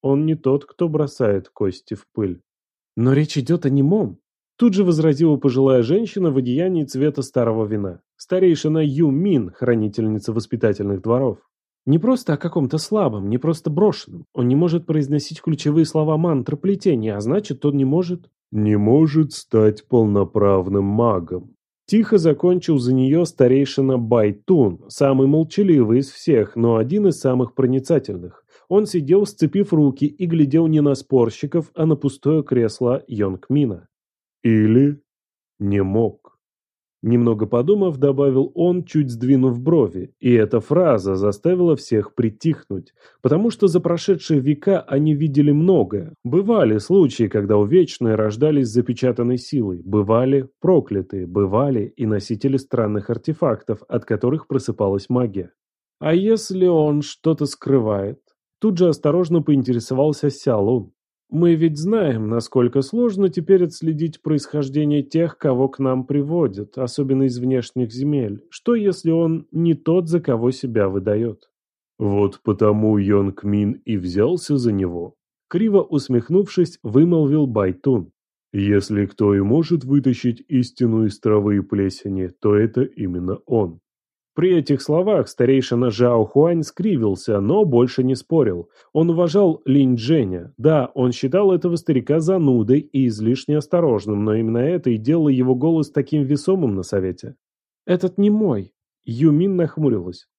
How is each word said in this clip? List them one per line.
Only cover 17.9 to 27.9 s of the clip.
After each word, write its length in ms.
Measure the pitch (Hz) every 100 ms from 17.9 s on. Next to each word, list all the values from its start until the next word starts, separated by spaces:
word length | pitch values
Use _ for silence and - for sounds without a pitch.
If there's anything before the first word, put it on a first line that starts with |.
| 156 175 175 _ _ _
"Не 240 | 107 107 104
может 560 | 104 135 160 151 147
стать 560 | - - 113 107 104 _
полноправным 960 | 123 110 101 95 107 101 95 90 98
магом". 720 | 98 107 120 95 82 90 - _ _ _ _
Тихо 320 | 214 220 208
закончил 600 | 165 143 180 180 170 147
за 160 | 123
нее 300 | 131 131 156
старейшина 720 | 170 - 123 131 139 - 135 131
Байтун, 840 | 113 117 104 101 - 180 113 82 -
самый 400 | - 139 135 135
молчаливый 720 | 151 160 - 202 151 110 120
из 120 | 135
всех, 440 | - - 131 101
но 220 | - 117 113
один 320 | 120 202 202
из 100 | 135
самых 380 | 135 127 123 -
проницательных. 880 | 127 131 131